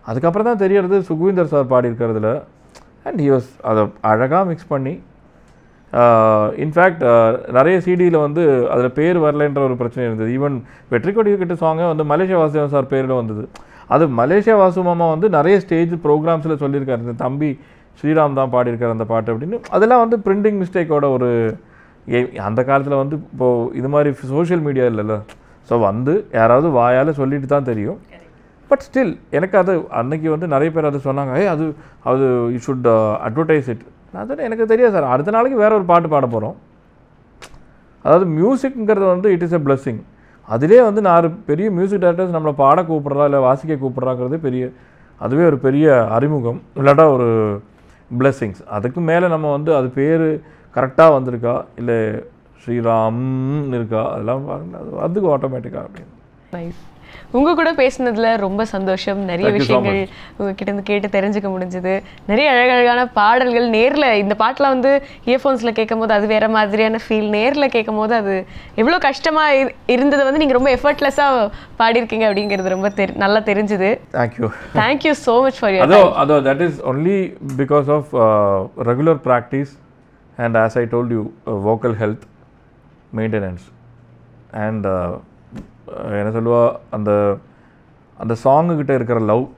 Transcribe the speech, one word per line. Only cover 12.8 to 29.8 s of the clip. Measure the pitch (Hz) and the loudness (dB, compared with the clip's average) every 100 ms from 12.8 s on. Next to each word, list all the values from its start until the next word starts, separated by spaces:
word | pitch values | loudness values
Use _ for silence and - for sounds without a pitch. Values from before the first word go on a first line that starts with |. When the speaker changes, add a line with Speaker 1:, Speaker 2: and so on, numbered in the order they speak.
| 123 | 0
Speaker 1:
பேர்ல | 135 131 127 | -2 0 -2
வந்தது. | 110 107 - - - - - | -4 -8 -10 -16 -20 -20 -2
அது | 139 160 | 2 2
மலேசியா | 117 127 196 208 214 | 2 2 2 4 4
வாசு | 190 180 | 4 2
மாமா | 180 170 170 | -2 0 0
வந்து | 156 208 | 0 0
நிறைய | 165 156 196 | 2 4 2
ஸ்டேஜ் | 185 165 170 | 2 -2 0
ப்ரோக்ராம்ஸ்ல | 170 151 151 156 160 156 | -2 0 0 2 -2 -2
சொல்லியிருக்காரு, | 151 143 139 135 120 | -2 -2 -2 -2 -4
"இந்த | 117 120 | -4 -6
தம்பி | 127 139 151 131 - _ _ _ | -6 -4 -4 -6 -14 _ _ _
ஸ்ரீராம் | 147 156 151 | 0 2 2
தான் | 135 131 | 0 0
பாடியிருக்காரு | 123 123 117 120 | 0 0 -2 -4
அந்த | 113 | -4
பாட்டு" | 110 113 110 | -2 -2 -2
அப்படின்னு. | 113 156 226 - | -6 -6 -8 -4
அதெல்லாம் | 190 220 247 | 0 4 4
வந்து | 226 226 | 4 0
பிரிண்டிங் | 196 196 214 202 180 | 0 0 0 -2 -4
மிஸ்டேக்கோட | 185 160 147 143 | -4 0 0 0
ஒரு, | 127 123 117 113 - - - - _ - | 0 0 0 -2 -6 -16 -20 -20 _ -4
ஏ, | 123 123 - | -2 -2 -6
அந்த | 98 113 | -4 -2
காலத்துல | 127 139 139 139 | 0 0 0 -2
வந்து | 139 151 | -2 -6
இப்போ | - - 127 120 120 | -10 -2 0 0 -2
இது | - 131 | -6 -2
மாதிரி | 147 147 | 0 0
சோஷியல் | 135 127 143 170 175 | -2 -6 -4 -2 -2
மீடியா | 151 131 123 | -2 0 0
இல்லைல்ல. | 110 104 107 104 - _ _ - | 0 -4 -6 -8 -20 _ _ -4
So | 117 | 0
வந்து | 104 107 127 190 - | 0 0 -2 -2 -2
யாராவது | 113 113 123 165 | 0 4 4 4
வாயால | 127 120 127 147 | 2 2 2 0
சொல்லிட்டு | 143 135 143 131 | -2 -4 -4 -2
தான் | 143 | -2
தெரியும். | 127 110 101 - - - - _ _ _ _ | -2 -4 -6 -10 -16 -20 -20 _ _ _ _
But | - - | -2 -2
still | 262 233 - - | -2 -2 -4 -6
எனக்கு | 143 190 202 | -4 0 0
அது | 185 175 | 2 -2